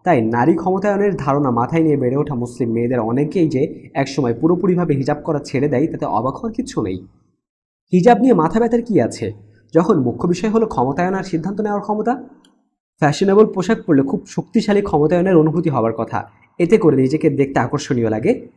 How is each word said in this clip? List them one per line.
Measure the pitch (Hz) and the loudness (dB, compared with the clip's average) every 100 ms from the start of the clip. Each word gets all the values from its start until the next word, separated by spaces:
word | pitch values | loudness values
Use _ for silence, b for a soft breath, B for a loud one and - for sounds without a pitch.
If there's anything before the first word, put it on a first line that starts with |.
তাই | - 147 | 0 2
নারী | 110 120 135 | 2 2 2
ক্ষমতায়নের | 202 185 190 208 196 202 165 | 2 0 -2 0 0 0 0
ধারণা | 143 139 143 | -2 0 0
মাথায় | 117 127 165 | 0 0 0
নিয়ে | 160 139 | 2 2
বেড়ে | 123 135 | 0 -2
ওঠা | 147 | -2
মুসলিম | 127 120 - 120 | -4 -6 -4 -4
মেয়েদের | 113 120 127 | -2 0 -2
অনেকেই | 110 123 147 196 160 | -2 -2 -2 0 0
যে | 131 147 - - | 0 -2 -6 -10
একসময় | - 135 - 123 | -6 -4 -2 -2
পুরোপুরিভাবে | 117 160 175 180 180 170 | 0 0 0 0 0 0
হিজাব | 139 131 147 | -2 -2 -4
করা | 156 147 | -4 -6
ছেড়ে | - 135 147 | -4 -2 0
দেয়, | 123 160 | 0 0
তাতে | 156 | -2
অবাক | - 95 123 | -4 -2 -2
হওয়ার | 135 233 | -6 -8
কিচ্ছু | 220 - - | -8 -8 -6
নেই। | 104 95 - _ _ _ _ _ _ _ _ | -6 -6 -12 _ _ _ _ _ _ _ _
হিজাব | 180 175 233 | 4 6 6
নিয়ে | 262 | 4
মাথা | 196 156 226 | 4 2 0
ব্যথার | 233 233 | 0 0
কি | 240 180 | 0 0
আছে, | 113 - 104 - - b b | 0 -4 -8 -10 -18 b b
যখন | 156 170 185 | 0 2 2
মুখ্য | 123 117 175 | 0 -2 -2
বিষয় | 180 220 | -2 0
হলো | 220 220 | 0 0
ক্ষমতায়ন | - 127 139 180 | -2 -2 -2 -2
আর | 196 | -4
সিদ্ধান্ত | - 165 175 202 | -4 -6 -4 -6
নেওয়ার | 214 202 | -4 -4
ক্ষমতা? | 196 214 220 262 - - _ _ _ _ _ _ | -4 -4 -2 -4 -8 -20 _ _ _ _ _ _
ফ্যাশনেবল | 147 143 190 196 214 | 0 2 2 4 4
পোশাক | 190 180 170 | 2 -2 -2
পরলে | - 143 | 2 2
খুব | 135 202 - | 2 -2 -6
শক্তিশালী | - - 233 - 202 | -8 -2 -2 2 0
ক্ষমতায়নের | 202 156 151 175 185 175 | 2 0 2 2 2 4
অনুভূতি | 156 160 165 | 2 0 -2
হওয়ার | 127 113 | 0 -2
কথা, | 110 110 107 - b b _ | -2 -6 -6 -8 b b _
এতে | 170 220 | 2 4
করে | 160 135 | 4 4
নিজেকে | 131 151 160 | 2 2 0
দেখতে | 135 135 139 | 0 0 0
আকর্ষণীয় | 123 143 - 123 113 | -2 -4 -2 -2 0
লাগে, | 107 139 247 - | 0 0 -2 -4